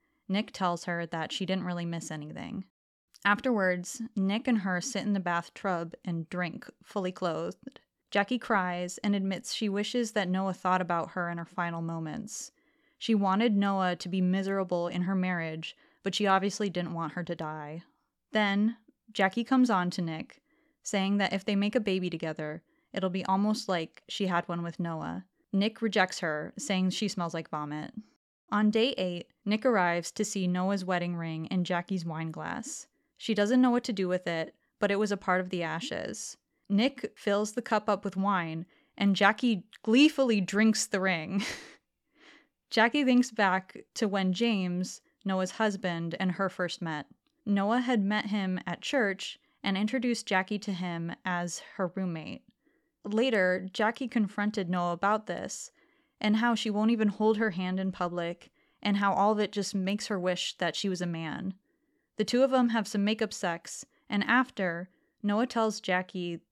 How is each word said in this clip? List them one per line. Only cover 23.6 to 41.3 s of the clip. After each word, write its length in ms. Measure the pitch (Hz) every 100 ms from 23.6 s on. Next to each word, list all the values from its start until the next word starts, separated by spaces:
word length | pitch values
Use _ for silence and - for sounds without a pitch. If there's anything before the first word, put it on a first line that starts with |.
| -
like 340 | 180 160 - -
she 180 | - 190
had 200 | 175 170
one 160 | 170
with 160 | 170 -
Noah. 460 | 170 160 160 175 - _ _
Nick 280 | 196 208 220
rejects 380 | 226 202 185 -
her, 340 | 170 151 165 -
saying 320 | - 190 185
she 180 | - 208
smells 260 | - 170
like 160 | 165 165
vomit. 440 | 156 147 151 151 - - _ _ _ _
On 180 | 208 214
day 200 | 220 247 -
eight, 300 | 185 175 - _ -
Nick 200 | 214 247
arrives 460 | 220 175 170 165
to 140 | - 208
see 220 | 202 180
Noah's 360 | 180 185 202
wedding 320 | 185 180 175 175
ring 300 | 165 160 160
in 180 | 185
Jackie's 420 | 175 175 175 190 165
wine 260 | 160 165
glass. 560 | 160 156 - - - - _ _ _
She 160 | -
doesn't 280 | 208 208 254
know 80 | 254
what 140 | 240 240
to 80 |
do 140 | 202 185
with 180 | 180 180
it, 260 | 165 156 - _ _
but 120 | 202
it 80 | 202
was 120 | 214
a 60 | 196
part 220 | - 185
of 100 | 185
the 140 | 180
ashes. 720 | 165 160 285 - - - - - _ _ _
Nick 440 | 202 262 - - -
fills 380 | - 202 214
the 80 | 247
cup 280 | 226 214 214
up 140 | 202
with 120 | 202 185
wine, 480 | 196 190 165 160 170 _ _ -
and 180 | 202 190
Jackie 480 | 202 214 247 202 - -
gleefully 580 | - 240 302 294 262 214
drinks 440 | 185 196 220 214 -
the 140 | 196
ring. 440 | 190 170 156